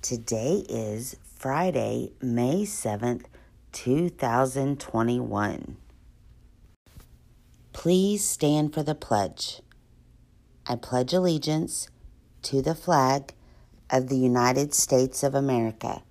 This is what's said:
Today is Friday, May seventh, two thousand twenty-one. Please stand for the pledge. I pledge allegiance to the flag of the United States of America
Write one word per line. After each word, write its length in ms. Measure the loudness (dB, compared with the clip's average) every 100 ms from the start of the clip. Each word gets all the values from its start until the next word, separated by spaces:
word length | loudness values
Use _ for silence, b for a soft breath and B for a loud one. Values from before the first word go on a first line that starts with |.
Today 640 | -6 -8 -4 -4 0 -2 -2
is 480 | -6 -6 -6 -10 -16 -20
Friday, 760 | -10 -4 0 0 0 -2 -4 -6 -8
May 460 | -4 0 2 0 -2
seventh, 600 | -4 -4 -2 -2 -4 -8 b b b -18
two 380 | -10 -2 0 0
thousand 680 | -2 -2 2 0 0 -2 -4
twenty-one. 1000 | -4 -2 0 0 -2 -2 -2 -4 -12 -16 -20 -20 -20 -20 -20 -20 -20 -20 -20 _ _ -20 -20 -20 -20 -20 _ -20 -20
Please 500 | -4 2 4 4 0
stand 520 | -2 0 2 2 0
for 80 | -2
the 120 | -4
pledge. 680 | -4 -2 0 0 -4 -10 -10 -20 -20 _ -20 -20 -20 _ _ _ -20 -8
I 100 | -6
pledge 380 | -2 0 2
allegiance 760 | 2 2 2 0 -2 -2 -6 -10 -16 -20 -20 _ -14
to 180 | -2 0
the 140 | 0
flag 580 | -2 2 4 6 4 0 -20 b b b b 0
of 220 | 0 2
the 80 | 2
United 560 | 4 4 4 4 0
States 480 | 0 4 4 4 0
of 120 | 0
America 680 | 2 2 2 0 -4 -8 -8 -10